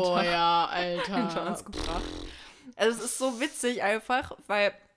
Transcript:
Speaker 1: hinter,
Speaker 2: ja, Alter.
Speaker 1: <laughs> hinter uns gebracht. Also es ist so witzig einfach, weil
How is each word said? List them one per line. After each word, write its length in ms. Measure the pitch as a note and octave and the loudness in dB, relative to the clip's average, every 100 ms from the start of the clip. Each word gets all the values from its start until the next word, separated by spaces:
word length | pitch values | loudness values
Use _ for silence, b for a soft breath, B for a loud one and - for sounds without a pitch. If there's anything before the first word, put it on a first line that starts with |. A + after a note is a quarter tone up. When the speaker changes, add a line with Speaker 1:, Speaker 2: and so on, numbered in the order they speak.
| F3+ | 4
Speaker 1:
hinter, 80 | F3+ F3 | 2 2
Speaker 2:
ja, 360 | E3+ E3+ E3+ E3 | 4 4 4 2
Alter. 480 | F3 F3+ F3 F3 | 0 -2 -2 -2
Speaker 1:
<laughs> 20 | G3 | 0
hinter 300 | - E3+ E3+ | 0 -2 -2
uns 160 | - | -4
gebracht. 380 | - - - E3 F2 F2 F2 B B B C4 - | -6 -8 -4 -4 -6 -8 -12 B B B -16 0
Also 220 | A3 A3+ | 2 2
es 60 | |
ist 140 | A#3 - | -2 -2
so 220 | C4 A#3 | -2 0
witzig 420 | D4+ - B3 A#3 | -4 -2 -2 0
einfach, 540 | F#3+ A3 - B3+ C#4+ - - | 0 0 0 -2 -2 -10 -2
weil 260 | G#3 G3+ - - | 2 2 0 -10